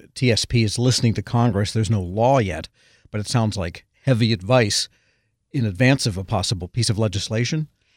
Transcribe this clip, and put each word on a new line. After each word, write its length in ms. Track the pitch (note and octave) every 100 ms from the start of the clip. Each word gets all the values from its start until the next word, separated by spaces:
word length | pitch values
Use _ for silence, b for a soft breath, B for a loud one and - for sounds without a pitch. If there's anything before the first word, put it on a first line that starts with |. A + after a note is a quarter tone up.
| -
T 180 | - B2+
S 140 | G#2 -
P 180 | A#2+
is 140 | A2 A#2+
listening 380 | B2 - A#2 G#2+
to 80 |
Congress. 500 | - A#2+ A#2+ G2 G#2
There's 160 | A2 G#2
no 120 | A2
law 360 | F2 G2+ B2 C3+
yet, 320 | G2 D#2 - b b b b
but 100 | G#2+
it 80 | G#2
sounds 300 | A#2+ A2 G2+
like 260 | F2 - - _
heavy 280 | - A#2 A2+
advice 560 | G#2+ F#2+ B2+ G#2 - - _ _ _ _ _ _
in 140 | C#3+ A2
advance 400 | F2 B2+ C#3 B2
of 120 | F#2
a 40 |
possible 440 | F#2 A#2 - F#2 F2+
piece 240 | A#2+ A#2
of 80 | G2+
legislation? 680 | A2 F#2+ - A2 A#2+ D#3+ D3+ _ _